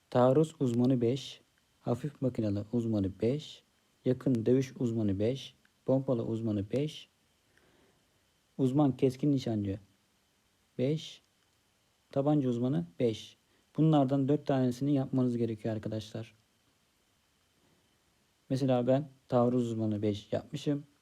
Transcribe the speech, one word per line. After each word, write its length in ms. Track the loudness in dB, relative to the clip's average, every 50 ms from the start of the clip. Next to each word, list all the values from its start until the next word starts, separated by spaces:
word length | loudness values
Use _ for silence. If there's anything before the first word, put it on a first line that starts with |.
| _ -2
Taarruz 440 | 2 4 6 6 6 4 4 2 0 -2
uzmanı 400 | -2 0 2 2 2 2 2 2
beş, 400 | 2 0 0 -2 -6 -12 -16 -18 _ _ _ _ _ _ _ _
hafif 420 | -4 -4 -4 -4 -4 -8 -8 -4
makinalı 440 | -4 -4 -2 -2 -2 -2 -2 -4 -4 -4
uzmanı 480 | -2 -2 0 0 0 0 0 -2 -2 -2
beş, 420 | 0 0 0 -2 -6 -10 -18 -20 _ _ _ _ _ _ _ _ -2
yakın 420 | -2 0 0 0 0 0 2 2
dövüş 280 | 2 2 2 2 -2 -4 -4
uzmanı 400 | -4 -2 -2 0 0 0 0 0
beş, 360 | 0 -2 -2 -4 -8 -16 -20 _ _ _ _ _ _
pompalı 380 | 0 0 0 0 0 -2 -2 -2
uzmanı 460 | -4 -4 -4 -2 -2 -2 -2 -2 -2
beş, 380 | -2 -2 -2 -4 -6 -12 -20 _ _ _ _ _ _ _ _ _ _ _ _ _ _ _ _ _ _ _ _ _ _ _ _ _ _ _ _ _ _ 0
uzman 380 | 0 2 2 2 2 2 2
keskin 360 | 2 0 0 0 0 0 0
nişancı 480 | 0 0 -2 -2 -4 -2 -2 -4 -4 -6 -10 _ _ _ _ _ _ _ _ _ _ _ _ _ _ _ _ _ _ -4
beş, 440 | -2 -2 -2 -2 -6 -10 -18 -20 _ _ _ _ _ _ _ _ _ _ _ _ _ _ _ _ _ _
tabanca 380 | -2 -2 2 2 2 2 2 0
uzmanı 380 | 0 0 0 0 -2 -2 -4 -6 -4 -2
beş. 360 | 0 0 0 -2 -8 -18 -20 _ _ _ _ _ _ _ 0
Bunlardan 520 | 2 4 6 6 6 4 4 2 2 2 2
dört 180 | 2 0 0
tanesini 480 | 0 0 2 2 0 0 -2 -2 0 0
yapmanız 420 | 0 0 0 0 0 2 2 0
gerekiyor 380 | 0 -2 -2 -4 -4 -4 -6 -4
arkadaşlar. 600 | -4 -6 -6 -8 -8 -8 -10 -10 -12 -12 -12 -18 _ _ _ _ _ _ _ _ _ _ _ _ _ _ _ _ _ _ _ _ _ _ _ _ _ _ _ _ _ _ _ _ _ _ _ _ _ _ _ _ _ _ -6
Mesela 360 | -4 0 0 2 2 2 2
ben 220 | 2 2 2 0 -4 -12 _ _ -2
taarruz 420 | 2 2 4 4 2 0 0 -2
uzmanı 320 | -2 -2 -2 -2 -2 0
beş 300 | 0 -2 -2 -4 -6 -6
yapmışım. 540 | -6 -6 -6 -8 -10 -6 -4 -4 -4 -4 -6 -12 _ _